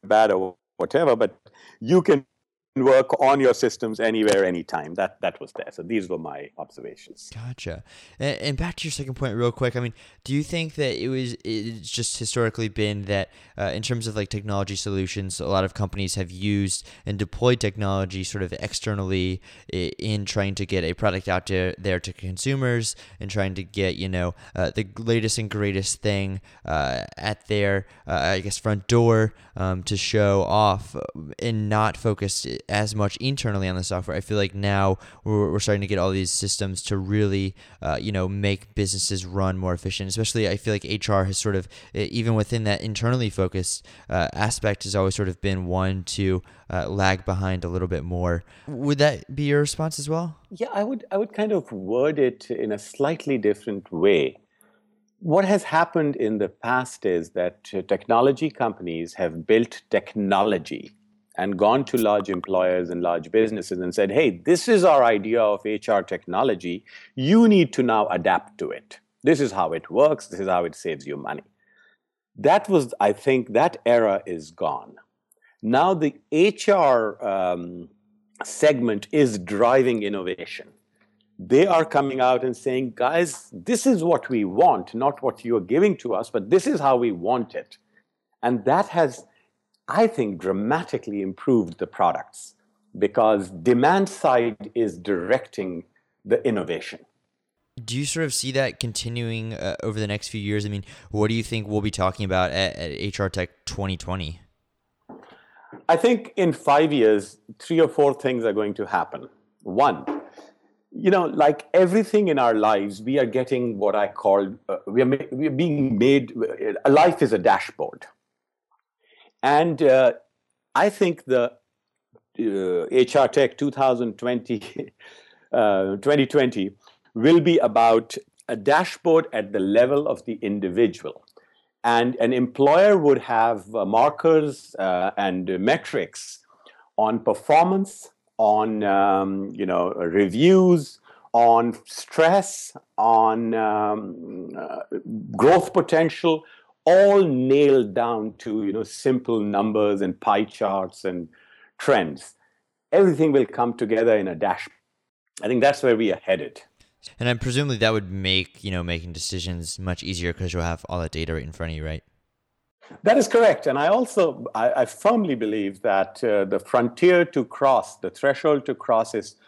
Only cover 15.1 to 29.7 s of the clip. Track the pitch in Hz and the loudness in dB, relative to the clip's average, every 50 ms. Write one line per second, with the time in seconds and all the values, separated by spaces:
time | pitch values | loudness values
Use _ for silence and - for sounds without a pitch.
15.1 | - 104 95 95 - - 69 - 98 95 95 95 - - 104 92 - 101 95 90 | -6 -8 -8 -8 -8 -6 -4 -2 0 0 0 -2 -2 -4 -6 -4 -4 -6 -6 -4
16.1 | - 101 92 85 92 92 98 104 101 101 98 92 - - - - - - _ - | -4 -6 -6 -8 -8 -6 -2 0 0 0 0 -2 -4 -6 -8 -14 -20 -14 _ -8
17.1 | 104 98 104 - - - 120 123 127 120 - 101 95 104 101 98 98 95 95 90 | -6 -6 -6 -6 -4 0 2 2 2 2 -2 -4 -4 -4 -4 -4 -2 -2 -4 -4
18.1 | 98 95 92 - - 101 92 85 - - - - - - - 110 104 101 95 92 | -6 -8 -8 -8 -6 -6 -6 -6 -6 -8 -8 -8 -8 -6 -6 -4 -4 -4 -4 -2
19.1 | 95 92 90 92 92 95 - - - - _ - - 92 87 - - - - 110 | -2 0 0 -2 -4 -6 -10 -16 -20 -20 _ -10 -8 -6 -6 -6 -8 -8 -6 -4
20.1 | 107 101 98 - - 107 98 98 95 101 98 - 98 92 82 82 90 - 110 101 | -4 -4 -6 -4 -4 -2 -2 -2 -4 -6 -6 -4 -4 -2 -2 -4 -4 -2 -2 -2
21.1 | 90 95 - 98 90 92 - - 95 92 90 92 - - 92 98 92 90 - 95 | -2 -2 -4 -4 -4 -4 -2 -2 -2 -2 -2 -2 -4 -6 -4 -4 -4 -4 -4 -8
22.1 | - - 95 92 90 - - 135 139 139 127 123 120 117 110 - - - - - | -12 -12 -12 -10 -10 -6 -4 -4 -4 -2 -2 -2 -2 -2 -2 -4 -8 -10 -16 -20
23.1 | - - 110 98 95 107 95 95 92 98 90 - - 98 95 92 - - 92 95 | -16 -14 -12 -6 -4 -2 -2 -2 -4 -8 -10 -8 -4 -2 -2 -2 -2 -4 -6 -4
24.1 | 92 90 90 87 - - - - - 92 90 - - 107 104 95 104 113 113 113 | -4 -2 -4 -4 -6 -8 -16 -12 -6 -4 -4 -2 -2 -6 -8 -8 -10 -6 -2 0
25.1 | 117 113 110 110 - 120 110 101 107 104 104 101 95 95 98 - - - - 104 | 0 0 0 -2 -4 -4 -6 -6 -4 -4 -2 -2 -2 -2 -4 -4 -6 -4 -2 -2
26.1 | 101 98 98 95 95 98 - _ - _ - - 80 76 69 65 64 60 50 - | -2 -2 -4 -4 -8 -10 -12 _ -20 _ -8 -4 -4 -2 -2 -2 -4 -6 -8 -10
27.1 | - - 73 107 107 - _ - 107 104 101 98 98 95 98 - - _ _ - | -14 -10 -8 -8 -8 -8 _ -4 -2 0 0 0 -2 -2 -4 -8 -16 _ _ -4
28.1 | 92 78 69 87 95 95 95 101 - - - 110 104 98 - - 120 120 117 117 | -2 -2 0 0 -2 -2 -4 -6 -8 -4 -2 -2 -2 -2 0 2 2 4 4 4
29.1 | 113 110 110 107 - _ - _ _ - 95 92 | 4 4 2 0 -2 _ -20 _ _ -6 -4 -4